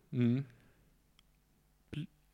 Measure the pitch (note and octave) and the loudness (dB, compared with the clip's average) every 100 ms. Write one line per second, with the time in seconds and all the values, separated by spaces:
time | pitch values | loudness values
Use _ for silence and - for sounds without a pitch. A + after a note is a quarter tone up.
0 | _ C3 A#2+ B2 C#3 - - _ _ _ | _ 0 2 2 -2 -14 -20 _ _ _
1 | _ _ _ _ _ _ _ _ _ - | _ _ _ _ _ _ _ _ _ -10
2 | D3+ _ _ | -10 _ _